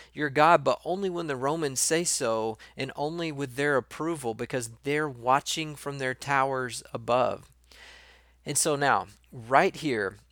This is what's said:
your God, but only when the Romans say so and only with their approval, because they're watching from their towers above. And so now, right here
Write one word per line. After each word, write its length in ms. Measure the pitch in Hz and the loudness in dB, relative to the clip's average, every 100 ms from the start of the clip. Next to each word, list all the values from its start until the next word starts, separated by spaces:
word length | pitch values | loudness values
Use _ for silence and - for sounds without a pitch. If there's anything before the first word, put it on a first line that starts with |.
| - | -14
your 160 | - 147 | -6 -2
God, 320 | 139 156 165 | 4 6 6
but 180 | 135 - | 4 0
only 260 | 151 185 196 | -2 -4 -4
when 160 | 170 160 | -4 -4
the 80 | |
Romans 460 | 131 135 165 143 127 | -2 -2 0 -2 -2
say 240 | - 160 | 0 2
so 520 | 175 - 120 110 113 110 - - | 0 0 0 0 -2 -6 -12 -8
and 160 | 131 | -8
only 380 | - 151 170 165 | -4 -6 -4 -6
with 240 | 139 139 123 | -6 -6 -2
their 200 | 147 135 | 2 2
approval, 580 | - - 160 160 120 | 0 -4 -4 -4 -6
because 360 | 113 120 131 117 117 | -6 -6 -6 -6 -8
they're 240 | 139 151 151 | -4 -2 -4
watching 680 | 120 120 139 - 160 156 | -2 2 2 2 -6 -6
from 240 | 143 143 139 | -8 -10 -4
their 160 | 127 | -4
towers 680 | 127 139 139 135 131 123 120 - | -4 0 2 2 0 -4 -8 -10
above. 560 | 123 113 123 113 98 - _ _ - - - - - _ _ - | -8 0 2 2 -2 -12 _ _ -20 -20 -20 -20 -20 _ _ -4
And 100 | 143 | 0
so 180 | 165 | 2
now, 320 | 143 143 104 92 - _ | 4 4 4 0 -12 _
right 460 | 127 113 139 185 - | -16 2 4 4 0
here 400 | 151 110 95 104 _ | -4 -2 -4 -8 _